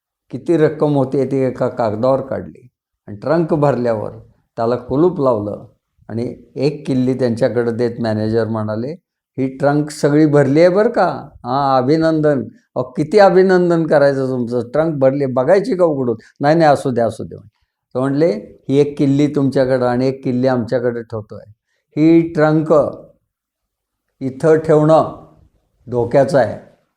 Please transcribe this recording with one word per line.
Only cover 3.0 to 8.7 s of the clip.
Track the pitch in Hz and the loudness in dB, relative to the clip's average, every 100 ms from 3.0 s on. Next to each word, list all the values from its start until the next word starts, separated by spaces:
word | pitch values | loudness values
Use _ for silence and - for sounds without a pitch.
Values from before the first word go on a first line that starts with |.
| - | -20
आणि | 104 | -10
ट्रंक | 127 165 160 | -2 -2 0
भरल्यावर | 160 143 120 120 110 104 - - _ _ - | 0 0 0 -2 -4 -6 -14 -20 _ _ -6
त्याला | 117 120 | -4 -4
कुलूप | - 131 175 175 | -4 0 0 0
लावलं | 131 110 104 98 - _ _ _ - | 0 0 -4 -10 -16 _ _ _ -12
आणि | 113 127 - - - | -8 -8 -10 -16 -4
एक | 139 147 - | -4 -4 -4
किल्ली | 131 127 | -2 0
त्यांच्याकडे | 127 123 110 131 110 117 | 0 -2 0 -2 0 -2
देत | 113 120 110 | -2 -4 -2
मॅनेजर | 113 107 110 113 107 | -4 -2 0 -2 -2
म्हणाले, | 113 107 | -4 -4